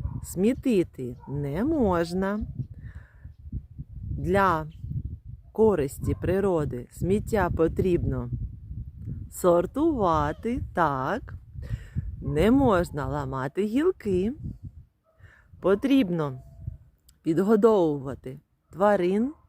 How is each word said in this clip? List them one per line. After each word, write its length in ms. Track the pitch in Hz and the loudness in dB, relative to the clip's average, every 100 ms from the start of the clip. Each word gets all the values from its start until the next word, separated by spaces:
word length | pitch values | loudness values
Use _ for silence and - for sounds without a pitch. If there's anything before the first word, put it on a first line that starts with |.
| - - | -8 -8
Смітити 920 | - 165 208 269 269 196 160 - 123 123 - | -8 0 0 0 0 2 0 -4 -10 -10 -8
не 360 | 143 143 156 | -6 -4 -2
можна. 760 | 285 320 214 170 170 180 190 214 - - - - - - - - - - - - - - - - - 147 | 0 2 2 2 0 -2 -2 -2 -6 -8 -10 -10 -16 -16 -20 -20 -20 -18 -12 -10 -10 -16 -14 -12 -8 -4
Для 480 | 160 196 190 160 156 - - - - - - - - | 0 2 4 2 -4 -10 -6 -2 -2 -4 -16 -18 -6
користі 640 | - 220 180 139 - - 143 | 4 4 4 0 -2 -4 -2
природи 680 | - 190 196 170 143 123 123 | 0 0 2 0 -2 -6 -10
сміття 600 | - 170 208 - 214 175 | -4 0 0 2 2 2
потрібно 800 | - 160 - 185 170 123 131 123 123 - - - - - - - - - | 2 2 2 2 2 0 -2 -4 -6 -8 -10 -14 -12 -12 -12 -12 -10 -12
сортувати, 1300 | - 185 170 180 269 330 269 185 160 147 160 226 247 - | 0 4 4 2 0 0 2 2 2 0 -2 -4 -4 -4
так. 600 | 185 160 135 139 214 - - - - - - - - - - | 0 2 2 -2 -4 -6 -16 -16 -14 -10 -10 -8 -8 -8 -8
Не 300 | 139 147 196 | -4 2 4
можна 560 | 269 262 180 175 151 135 | 6 6 4 0 -4 -4
ламати 580 | 147 135 131 135 - | -4 -4 -4 -4 -2
гілки. 680 | 208 240 349 - 214 180 202 311 - - - - - _ _ _ - - _ - | -2 0 0 0 0 0 0 -4 -10 -12 -16 -18 -20 _ _ _ -20 -20 _ -4
Потрібно 840 | 175 202 269 269 190 170 147 131 - - - - - _ _ _ | 0 2 4 2 2 0 -4 -6 -16 -16 -14 -14 -20 _ _ _
підгодовувати 1160 | 156 165 196 226 226 214 165 147 135 123 127 139 _ _ _ | -2 2 4 6 6 6 4 0 -6 -10 -12 -16 _ _ _
тварин 640 | 156 202 202 180 202 254 - | 2 4 4 2 0 -2 -6